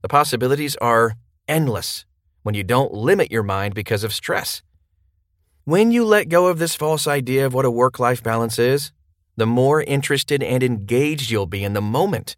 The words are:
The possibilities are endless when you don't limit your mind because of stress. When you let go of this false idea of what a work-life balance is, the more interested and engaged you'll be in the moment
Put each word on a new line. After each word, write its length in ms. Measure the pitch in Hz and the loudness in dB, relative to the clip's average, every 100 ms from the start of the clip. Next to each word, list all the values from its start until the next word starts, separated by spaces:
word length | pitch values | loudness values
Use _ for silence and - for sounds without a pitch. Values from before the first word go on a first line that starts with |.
The 80 | - | 2
possibilities 640 | 143 147 - 127 143 147 147 | 0 2 0 0 0 -2 -4
are 340 | 120 117 113 110 _ _ - | 2 4 2 -2 _ _ -4
endless 580 | 156 147 101 - - - _ _ _ | 0 0 -2 -6 -12 -16 _ _ _
when 100 | - | -6
you 120 | 101 92 | -4 0
don't 280 | 123 135 | 2 0
limit 380 | 104 120 196 - | -2 0 2 2
your 120 | 113 | 0
mind 320 | 101 95 101 101 | -2 -4 -4 -6
because 280 | 104 107 | -4 -4
of 100 | 107 | -2
stress. 480 | - - - - - _ _ _ _ _ _ _ _ _ _ | -8 -6 -6 -6 -10 _ _ _ _ _ _ _ _ _ _
When 260 | - 170 226 | -2 2 4
you 140 | 240 | 4
let 240 | 226 208 156 | 4 2 4
go 200 | 175 180 | 4 4
of 120 | 170 | 2
this 160 | 165 - | -2 -2
false 320 | 151 156 156 | -2 0 0
idea 380 | 143 123 131 135 | -2 0 0 0
of 80 | |
what 100 | 127 | 2
a 80 | 135 | 0
work-life 500 | 117 127 123 120 120 | 2 0 2 0 0
balance 380 | 117 113 117 113 | -2 -2 -2 0
is, 320 | 120 139 143 _ _ _ _ - | 2 2 -2 _ _ _ _ -2
the 80 | 113 | 0
more 360 | 120 131 151 | 4 4 2
interested 600 | - 139 139 139 - 139 | 2 -2 0 -2 0 -2
and 180 | 139 127 | 0 0
engaged 680 | 127 113 98 120 147 151 123 | 0 -2 -2 0 0 -2 -4
you'll 140 | 110 95 | -4 -2
be 180 | 98 | -4
in 80 | 101 | -4
the 100 | 101 | -2
moment 540 | 104 120 190 143 - | -2 -2 -2 -2 -8